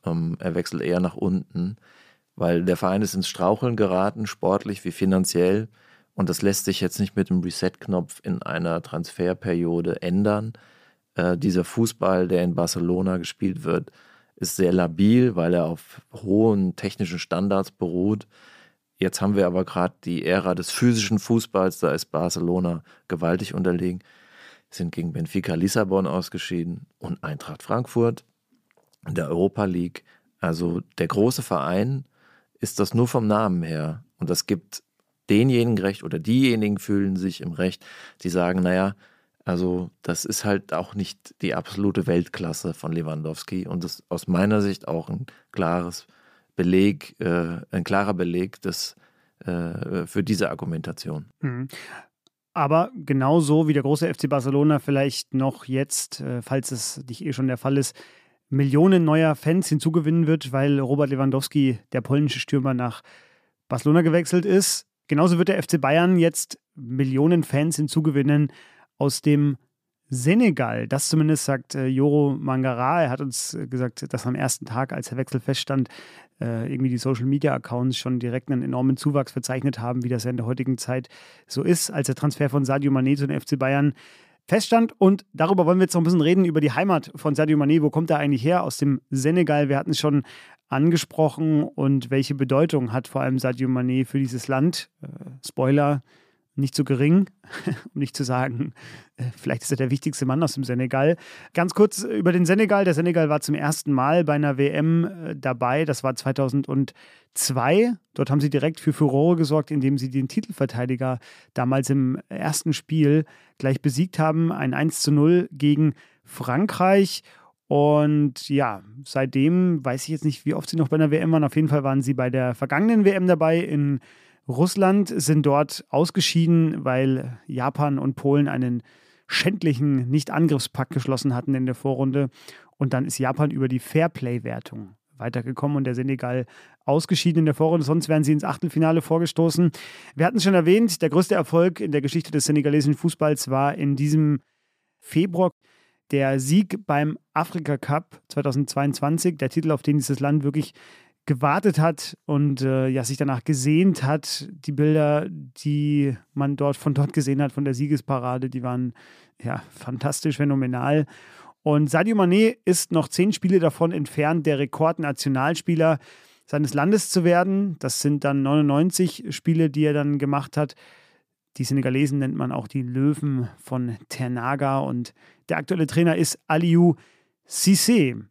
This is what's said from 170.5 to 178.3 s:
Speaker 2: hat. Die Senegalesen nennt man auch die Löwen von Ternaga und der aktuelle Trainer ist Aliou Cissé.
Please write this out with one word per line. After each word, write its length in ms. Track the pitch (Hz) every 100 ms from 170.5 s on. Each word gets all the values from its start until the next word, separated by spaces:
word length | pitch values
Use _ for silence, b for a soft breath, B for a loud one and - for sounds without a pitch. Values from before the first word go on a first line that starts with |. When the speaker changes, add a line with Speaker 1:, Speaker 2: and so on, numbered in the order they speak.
| -
Speaker 2:
hat. 180 | 147 - b b b b b _ _ -
Die 80 |
Senegalesen 560 | 127 135 131 131 143 143
nennt 160 | 131 -
man 160 | 127
auch 160 | - 107
die 140 | 135
Löwen 640 | 123 123 143 147 151 131 120 -
von 320 | - 131 123 110 _
Ternaga 680 | - 127 123 123 139 139 135
und 340 | 139 123 117 b b b -
der 100 | 160
aktuelle 300 | 147 185 151
Trainer 300 | 165 170 170
ist 200 | 160 - -
Aliou 480 | 160 170 170 175 - b b b b _
Cissé. 760 | - 180 196 - 240 135 113 104